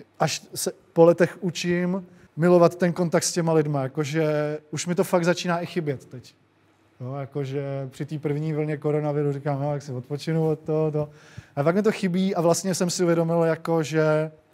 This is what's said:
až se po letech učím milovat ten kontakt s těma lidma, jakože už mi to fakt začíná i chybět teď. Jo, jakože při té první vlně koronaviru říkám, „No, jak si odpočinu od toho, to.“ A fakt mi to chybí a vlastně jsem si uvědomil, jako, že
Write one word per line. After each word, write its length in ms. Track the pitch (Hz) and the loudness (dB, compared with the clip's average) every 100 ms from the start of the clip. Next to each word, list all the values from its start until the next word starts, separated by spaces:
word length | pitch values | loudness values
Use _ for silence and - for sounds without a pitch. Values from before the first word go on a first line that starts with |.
| - - | -20 -4
až 240 | 156 - - | -4 -4 -10
se 180 | 160 - - _ | -8 -8 -8 _
po 120 | - | 6
letech 340 | 165 170 175 - | 6 6 2 0
učím 640 | 185 - 175 175 180 190 180 - - - | -6 -4 -2 -2 -2 -4 -8 -18 -16 0
milovat 380 | 175 180 170 | 4 8 6
ten 180 | 170 180 | 4 0
kontakt 320 | 170 170 170 | 0 0 0
s 80 | - | 0
těma 200 | - 165 | 0 2
lidma, 300 | 160 151 147 | 2 2 -2
jakože 760 | 131 151 143 160 151 151 151 151 - | -2 -4 -4 -2 0 0 -2 -6 -8
už 160 | 156 175 | -8 -4
mi 80 | |
to 100 | 180 | -2
fakt 200 | 190 180 | 0 2
začíná 360 | 170 175 185 170 | 2 0 -2 -4
i 60 | 175 | -4
chybět 380 | 180 151 127 | -6 -4 -6
teď. 300 | - 127 - _ _ _ _ _ _ - | -10 -20 -20 _ _ _ _ _ _ -16
Jo, 140 | 127 | -12
jakože 760 | 139 139 147 135 139 139 139 135 | -10 -8 -8 -6 -6 -6 -8 -10
při 160 | - 151 | -10 -10
té 120 | 151 | -6
první 340 | 156 147 156 | -4 -4 -2
vlně 240 | 151 151 147 | -2 -2 -2
koronaviru 560 | 151 151 151 147 147 | -2 -2 0 -2 -2
říkám, 280 | 139 147 139 | -2 -4 -2
„No, 120 | 147 | -2
jak 100 | 143 | -4
si 100 | 139 | -6
odpočinu 560 | 127 120 143 - 160 160 | -10 -8 -8 -2 0 0
od 100 | 151 | -2
toho, 320 | 156 156 156 | -2 -2 0
to.“ 180 | 151 147 - - - - - | -2 -6 -10 -20 -20 -10 -2
A 60 | |
fakt 120 | 143 | 2
mi 80 | 185 | 2
to 100 | 214 | 2
chybí 420 | - 190 175 190 | 0 0 0 0
a 60 | 190 | 2
vlastně 340 | 170 165 190 | 2 2 0
jsem 160 | 175 180 | -2 -2
si 140 | - | 0
uvědomil, 400 | 175 170 165 170 | 2 2 2 2
jako, 380 | 165 160 165 165 | 2 0 0 0
že 480 | 143 156 156 151 156 156 _ | 0 2 2 2 0 -6 _